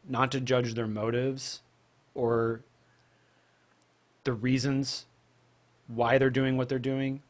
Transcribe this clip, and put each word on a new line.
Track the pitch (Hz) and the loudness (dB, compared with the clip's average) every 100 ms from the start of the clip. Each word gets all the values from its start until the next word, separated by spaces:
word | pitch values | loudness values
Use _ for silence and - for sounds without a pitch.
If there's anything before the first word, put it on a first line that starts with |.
| - | -4
not | 120 131 | 0 0
to | 135 | 0
judge | 127 127 123 | 2 2 2
their | 113 113 | -4 -4
motives | 107 110 120 131 135 - - _ _ _ _ _ 135 | -2 -2 0 -2 -4 -10 -14 _ _ _ _ _ -2
or | 117 117 117 113 - _ _ _ _ _ _ _ _ _ _ _ _ _ _ _ | 0 2 0 -4 -12 _ _ _ _ _ _ _ _ _ _ _ _ _ _ _
the | - | -4
reasons | 117 123 131 135 135 135 - - _ _ _ _ _ _ _ - | 0 2 2 2 0 -2 -6 -12 _ _ _ _ _ _ _ -10
why | 117 117 131 | 0 4 6
they're | 135 | 4
doing | 127 135 131 | 2 2 0
what | 127 | 0
they're | 131 | -2
doing. | 131 135 135 135 | -2 -2 -2 -6